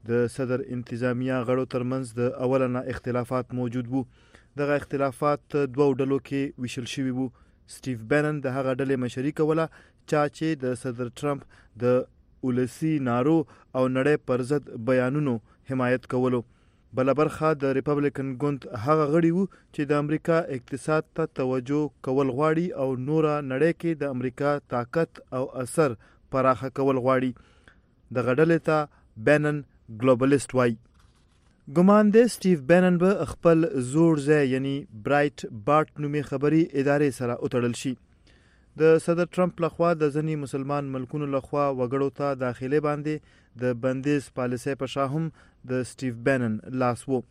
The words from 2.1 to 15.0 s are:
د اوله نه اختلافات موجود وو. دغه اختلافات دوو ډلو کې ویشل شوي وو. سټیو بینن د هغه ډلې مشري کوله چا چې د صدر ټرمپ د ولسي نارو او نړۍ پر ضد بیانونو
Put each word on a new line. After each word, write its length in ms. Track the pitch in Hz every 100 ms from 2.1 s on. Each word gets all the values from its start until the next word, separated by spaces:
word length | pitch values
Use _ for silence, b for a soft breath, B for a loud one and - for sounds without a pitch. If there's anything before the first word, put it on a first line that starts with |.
د 180 | 113 123 - 127
اوله 240 | 131 127 123
نه 100 | 127
اختلافات 580 | 120 127 123 120 127 123
موجود 380 | 123 123 123 120
وو. 140 | 131 123 b b b b -
دغه 240 | 143 143
اختلافات 800 | - 139 139 127 147 143 _ 147 143
دوو 160 | 123 147
ډلو 260 | 131 135 135
کې 460 | - 139 139 -
ویشل 260 | 120 - 123
شوي 200 | - 131 127
وو. 100 | 131 b b b _
سټیو 360 | - - 120 110
بینن 260 | 147 151 151
د 140 | 131 131
هغه 160 | 131
ډلې 220 | 127 135 135
مشري 340 | 123 131 139
کوله 320 | 156 156 156 160 b b b -
چا 100 | 151 147
چې 320 | - 160 156
د 180 | 127 123
صدر 260 | 135 120 120
ټرمپ 340 | - 147 135 - b b 107
د 220 | 123 123 131 _ _ _
ولسي 500 | 131 123 127 - 160 156 127
نارو 260 | 120 135 165 147 b b
او 80 | 131 127
نړۍ 280 | 131 139 147 -
پر 180 | 127 123
ضد 200 | 143 - -
بیانونو 500 | 113 127